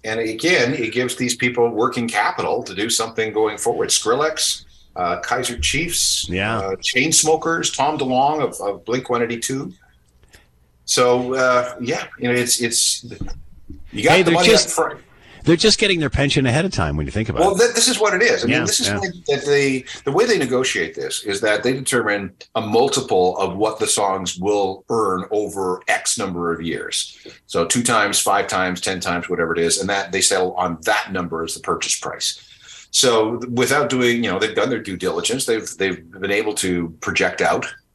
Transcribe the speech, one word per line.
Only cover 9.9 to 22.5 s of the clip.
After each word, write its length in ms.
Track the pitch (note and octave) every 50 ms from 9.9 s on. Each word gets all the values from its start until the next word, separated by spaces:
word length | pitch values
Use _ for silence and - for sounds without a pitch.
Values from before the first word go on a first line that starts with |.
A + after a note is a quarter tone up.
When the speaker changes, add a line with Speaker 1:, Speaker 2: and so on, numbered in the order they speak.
| _ _ _ _ _ _ - _ - - _ _ _ _ _ _ _ _ _
Speaker 1:
So, 500 | - - C3 B2 B2 B2 B2 B2 B2+ C3
uh, 400 | C3 B2+ B2+ B2 B2 B2 - - -
yeah, 260 | A#2+ A#2 D#3+ F#3+ - - - -
you 100 | B2 B2
know, 60 | B2
it's, 260 | B2 A#2+ A#2+ - -
it's, 440 | A#2+ A#2 A#2 - - - - - - A#2+ - - - - - - - - - - - - - - - -
you 140 | - G#2+ G#2
got 80 | D#3+
Speaker 2:
Hey, 60 | E3+ F#3
Speaker 1:
the 40 | F3+
Speaker 2:
they're 80 | F3 E3+
Speaker 1:
money 120 | E3+ F3+
Speaker 2:
just 220 | F3 A3+ - - -
Speaker 1:
up 40 | -
front. 260 | E3 D#3+ - - - - _ - - - - - -
Speaker 2:
They're 140 | - D3 E3+
just 220 | D#3+ - F3+ - -
getting 220 | G#3+ G3 F#3+ E3
their 100 | D3+ C3
pension 340 | - C3 C#3 C#3+ - D3+ C3+
ahead 180 | B2+ A#2 D3+ F3
of 80 | F#3+
time 240 | - - F2+ D2+ D2
when 100 | D#2 D2
you 60 | -
think 160 | - G#2 A2 G#2+
about 120 | - -
Speaker 1:
Well, 140 | E4+ F#4+ -
Speaker 2:
it. 40 | F3+
Speaker 1:
th-, 160 | A#3 A#3 -
this 120 | A3+ - C4
is 120 | B3 -
what 140 | G#3+ G#3 F3+
it 80 | F3+
is. 220 | A3+ A3 - - -
I 40 | B2
Speaker 2:
Yeah, 100 | B2 B2+
Speaker 1:
mean, 80 | A#2+
this 140 | G#2+ - -
is 80 | - G2+
Speaker 2:
yeah. 100 | G#2 G2
Speaker 1:
when, 140 | - F#2+ E3+ - - -
that 160 | C#3+ C3+ -
they, 400 | D3 C#3+ C#3+ C#3 C#3 C3+ C3 C3 - - - -
the 60 | C#3
way 140 | C#3 F#3 A#3
they 120 | A#3+ G#3+ F3
negotiate 560 | C#3+ B2 C3 B2 C3 B2 - G2+ E2 D#2 -
this 280 | C#2+ C2+ C2+ - - -
is 160 | G#2 G2 G2
that 220 | A2 G#2+ G#2 G#2 -
they 80 | B2
determine 640 | B2+ C#3 C3 - - A#2+ A2 G#2 G2+ G2+ G2 F#2 - _ - _